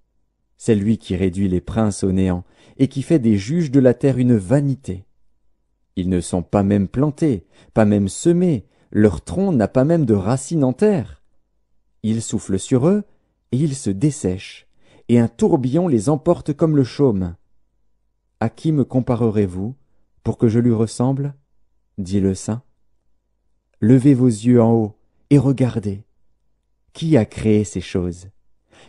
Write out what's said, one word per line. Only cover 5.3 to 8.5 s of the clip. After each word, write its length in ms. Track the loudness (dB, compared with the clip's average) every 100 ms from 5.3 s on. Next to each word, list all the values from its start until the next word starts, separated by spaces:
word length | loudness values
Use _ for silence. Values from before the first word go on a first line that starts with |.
| _ _ _ _ _ _ -6
Ils 140 | -2
ne 120 | -2
sont 220 | -2 -4
pas 200 | -2 0
même 240 | 2 0 0
plantés, 580 | -2 -2 -2 -2 -2 -6 _ _
pas 120 | 0 2
même 220 | 2 0
semés, 580 | -2 0 2 0